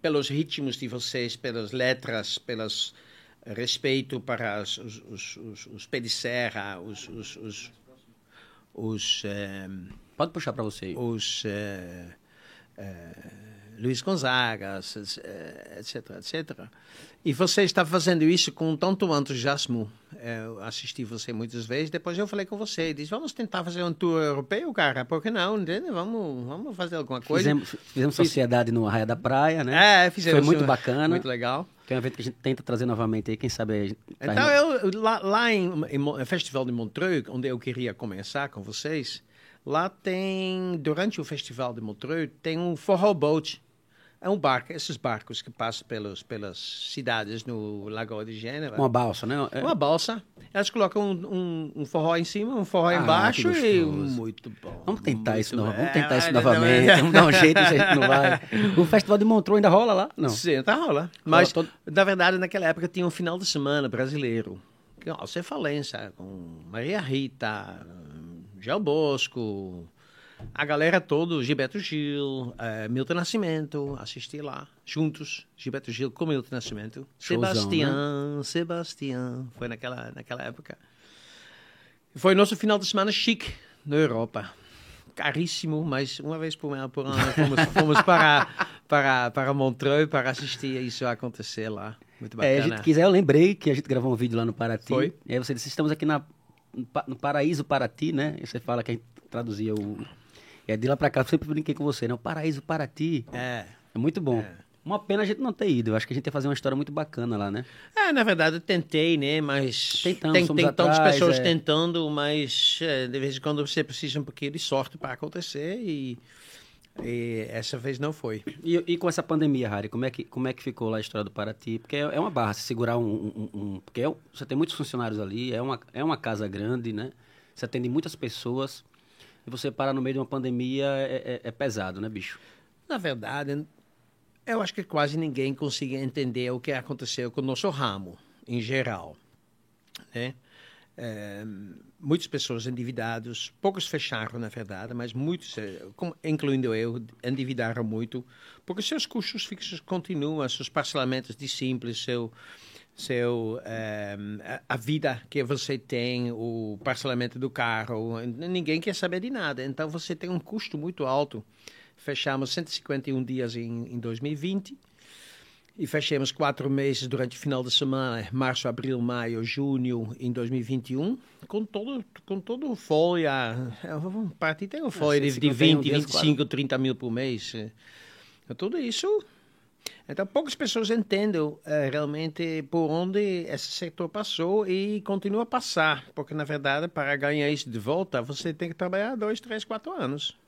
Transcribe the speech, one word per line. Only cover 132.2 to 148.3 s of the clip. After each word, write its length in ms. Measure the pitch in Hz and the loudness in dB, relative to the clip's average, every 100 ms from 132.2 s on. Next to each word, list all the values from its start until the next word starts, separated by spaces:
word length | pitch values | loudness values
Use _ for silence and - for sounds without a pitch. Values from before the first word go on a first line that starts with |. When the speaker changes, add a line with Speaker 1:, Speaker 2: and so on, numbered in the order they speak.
| 92 - - - _ _ _ | -10 -14 -20 -20 _ _ _
Speaker 1:
Na 100 | 269 | -4
verdade, 680 | 170 123 107 143 139 143 156 _ _ _ _ _ _ _ - | -4 -4 -6 -6 -4 -6 -6 _ _ _ _ _ _ _ -4
eu 160 | 226 | -2
acho 120 | 190 | -2
que 80 | - | -6
quase 360 | 180 156 147 151 | -4 0 0 0
ninguém 360 | 160 131 135 | -2 -2 -2
conseguia 460 | 135 147 - 135 135 | -2 -4 -4 -6 -4
entender 500 | 135 139 131 120 123 | -4 -2 -4 -2 -4
o 60 | 123 | -4
que 120 | 123 | -4
aconteceu 580 | 135 117 139 127 - 123 | -6 -6 -10 -6 -6 -4
com 120 | - | -4
o 20 | |
nosso 260 | 131 127 202 | -4 -2 -2
ramo, 480 | 143 127 98 92 85 _ _ - | -2 -2 -4 -8 -16 _ _ -6
em 140 | 120 | -4
geral, 560 | 110 135 127 98 80 78 _ _ _ _ _ _ _ - - 117 | -2 -2 -2 -4 -10 -18 _ _ _ _ _ _ _ -20 -10 -6
né? 180 | 123 131 _ - - - _ - | -6 -8 _ -20 -20 -20 _ -12
É, 480 | 120 107 104 101 110 98 101 82 - _ | -10 -8 -10 -10 -10 -12 -14 -18 -20 _
muitas 280 | 143 165 - | 0 0 0
pessoas 380 | 143 - 117 117 | -6 -4 -4 -6
endividadas, 880 | 123 120 120 113 117 113 113 - _ | -6 -6 -4 -4 -6 -8 -10 -12 _
poucos 240 | 196 190 - | -2 -2 -6
fecharam, 520 | 151 - 120 110 117 | -6 -4 -6 -6 -8
na 80 | 110 | -10
verdade, 460 | 117 101 95 117 | -10 -12 -10 -10
mas 180 | 120 120 | -8 -8
muitos, 460 | 113 147 175 - - | -4 -4 -4 -8 -10
eh, 280 | 107 92 - - | -10 -12 -16 -10
como, 180 | 175 - | -10 -6
incluindo 500 | 160 151 143 135 127 | -4 0 2 2 2
eu, 300 | 110 117 120 220 - | 0 -2 -4 -10 -8
endividaram 640 | 123 135 131 123 113 113 | -4 -2 -2 -2 -2 -2
muito, 420 | 113 110 113 127 123 | -2 -2 -4 -8 -12